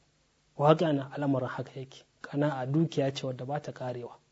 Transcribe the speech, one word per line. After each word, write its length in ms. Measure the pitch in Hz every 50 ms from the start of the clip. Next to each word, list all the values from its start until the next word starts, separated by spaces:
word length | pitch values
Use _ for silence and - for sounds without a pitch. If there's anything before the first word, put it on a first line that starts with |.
| _ _ _ _ _ _ _ _ _ _ _ -
Waƙi'an 420 | 143 147 160 156 180 160 147 139 131 135
al'amarin 380 | - 143 147 143 135 127 127 117
haka 300 | - - 127 - - 139
yake. 240 | 131 - - - - _ _ _
Qana'a 440 | - - - 143 147 147 143 131 127
dukiya 460 | 127 139 156 165 160 - - 139 135 135
ce 140 | 135 - 131
wadda 180 | 127 127 127
ba 140 | 131 139 147
ta 120 | - - 123
karewa. 420 | - 127 127 123 - 175 - - - _ _